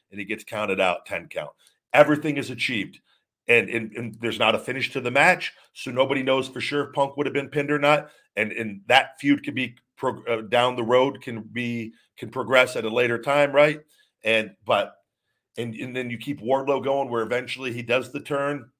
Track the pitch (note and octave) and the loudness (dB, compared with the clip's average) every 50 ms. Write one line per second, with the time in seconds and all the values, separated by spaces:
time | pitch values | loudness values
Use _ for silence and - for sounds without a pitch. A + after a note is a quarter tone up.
0 | _ _ G2 G2+ G2+ G2+ A2 - - - A#2 G#2+ G#2+ G2+ F#2+ F#2 F#2+ F#2 F2 - | _ _ -12 -10 -8 -8 -8 -10 -10 -8 -6 -4 -2 -2 0 0 2 0 0 -2
1 | - - G2+ E2+ E2 D#2+ - F2 D2+ C#2+ - _ _ _ _ _ _ _ - C3 | -6 -8 -10 -10 -10 -10 -10 -10 -10 -10 -14 _ _ _ _ _ _ _ 4 6
2 | D3+ D3+ D3+ D3 D#3 D#3 C#3+ C#3 B2+ A#2+ B2+ A#2 - - B2+ G#2 F2+ - - - | 6 6 4 0 0 -2 -4 -4 -6 -8 -8 -6 -4 -4 -2 -4 -4 -6 -10 -20
3 | _ _ _ _ _ _ _ _ _ - A#2+ A#2 G#2 - A#2+ A#2 A2 A2 - A#2 | _ _ _ _ _ _ _ _ _ 4 4 4 4 2 -2 -4 -4 -6 -8 -8
4 | A#2+ A2+ - - - - B2 A2 A#2 A2 A2+ - - - B2+ C3+ B2+ - - C#3 | -8 -8 -8 -6 -6 -4 -2 2 2 2 2 2 0 -4 -6 -4 -6 -6 -6 -6
5 | A#2 B2 B2 C#3 D3+ F3+ F3+ E3+ - - - _ _ _ - - - C3+ B2 B2+ | -4 0 2 4 6 4 4 2 0 -10 -12 _ _ _ -18 -14 -10 -2 0 2
6 | C3+ C3 C#3+ C3+ C3 C3+ C3 C3+ B2+ - - B2 A2+ - D3 C#3+ C#3 C#3 - D3 | 2 2 2 0 2 2 2 2 0 -2 -6 -8 -6 -4 -2 -2 -2 -2 0 -2
7 | C#3 C#3 - C#3+ D3 C3 - C#3+ C3+ B2 C3+ D3 C#3+ C#3+ D3 D3 C#3+ D3 D3+ D3 | -2 0 -2 -4 -4 -2 -2 -4 -4 -4 -4 -4 -2 0 0 4 4 6 6 4
8 | - - - _ _ _ - - A2 G#2+ F2+ A#2 A2+ G#2+ G2+ G2 G2 - - C3+ | 2 -2 -14 _ _ _ -4 -4 -2 -2 -2 -6 -6 -6 -8 -4 2 6 6 6
9 | - - - - - C#3+ C#3+ C#3 C#3+ C#3+ - B2+ B2+ B2 B2 _ _ _ _ - | 6 4 -4 -2 0 2 2 2 0 -6 -6 -6 -6 -6 -8 _ _ _ _ -6
10 | - C3 A2 - G#2+ A#2+ A#2 A2+ A2 G2+ A#2 A#2+ B2 B2+ B2 B2 A#2 A2 B2 B2+ | -4 -4 -4 -4 -4 -2 -2 -2 -2 0 2 2 4 2 2 -2 0 4 4 4
11 | C3 C#3 C#3 - - C3 A#2 A2+ G#2+ A2 G#2+ A#2+ B2 A#2+ A#2+ A#2 A2+ A2+ - _ | 4 2 0 -6 -10 -10 -10 -10 -10 -10 -8 -6 -6 -4 -4 -6 -8 -10 -12 _
12 | _ _ _ - - A#2 A#2 C3 A#2+ G#2+ C3 B2+ B2+ B2 - C3 A2 A2 A2 B2 | _ _ _ -14 -12 -10 -6 -6 -2 2 4 4 4 4 0 -4 -4 -2 0 0
13 | B2 A#2 A#2+ A#2 A#2+ C#3+ C#3 D3 D3 C#3 C3+ C#3+ D3 D#3 D3 D3+ - _ _ _ | 2 2 0 -2 -2 0 2 4 4 4 6 6 6 4 4 -2 -10 _ _ _
14 | _ _ _ _ - A2 A2+ A2 G#2+ G2+ - _ _ - A#2+ G2+ G2 - - _ | _ _ _ _ 0 2 2 2 0 -2 -8 _ _ 0 2 2 0 -2 -6 _
15 | _ _ _ _ _ _ _ _ _ _ _ - A#2+ A#2 G#2+ - - B2+ B2 B2+ | _ _ _ _ _ _ _ _ _ _ _ -8 -8 -8 -8 -8 -10 -8 -6 -6
16 | B2+ A#2+ A#2+ A#2 - D3 D3 - G#2 A#2 C3+ C3+ C#3 C#3 C#3 C3+ A#2 C3+ C#3 C#3 | -6 -6 -8 -8 -8 -8 -8 -6 -2 0 0 0 2 0 0 0 0 0 -2 -2
17 | C3+ A#2+ A#2 A#2 A2 G#2 B2 B2 B2+ B2 - B2+ C3+ B2+ A#2+ A#2+ A#2 A2 A#2+ C3 | -2 -2 -2 -2 -2 -2 -2 -4 -4 -6 -8 -8 -6 -6 -6 -6 -2 0 0 0
18 | A#2+ B2 - C#3+ D3 - D3 C#3 C#3 C#3+ D3 C#3+ A#2+ - _ | 0 -2 -10 -10 -6 -4 -2 -2 -2 -2 -4 -6 -8 -14 _